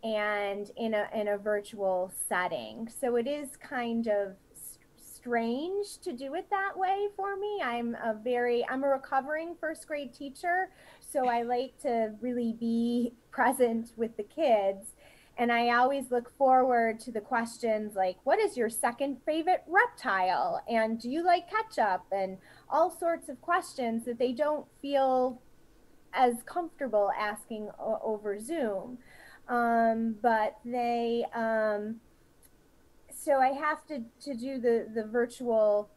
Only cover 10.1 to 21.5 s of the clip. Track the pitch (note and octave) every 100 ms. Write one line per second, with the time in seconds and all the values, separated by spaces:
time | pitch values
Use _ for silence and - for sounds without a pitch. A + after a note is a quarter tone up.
10.1 | - C#4 C4+ F4 F4+ F#4+ - - - -
11.1 | C#4+ B3+ A#3+ A#3 B3 C4 - - A#3 A3
12.1 | G#3+ A#3+ B3 A#3 A3 A#3 A#3 A#3 A#3+ A#3
13.1 | - _ - A#3+ C4+ A#3+ A3+ A3+ - A3+
14.1 | - G#3 - D#4 A3 G3 G3 - - -
15.1 | - - - A#3+ A#3 A#3+ A#3+ B3+ C#4 B3+
16.1 | B3 A#3+ _ C4+ B3+ C4 A#3+ A3+ A3 -
17.1 | A3 G#3 A#3+ A3+ - A#3 G#3+ G#3+ G3 F#3+
18.1 | F#3 - G4 G#4 A#3+ A3 A#3 A#3+ A#3+ C#4
19.1 | C4+ - D#4 D#4+ F4+ - F4+ A#4+ - B3+
20.1 | F#3+ F#3 D#3+ D#3+ A3 - A#3 A3 A3+ A#3+
21.1 | D4 F4 F4 F4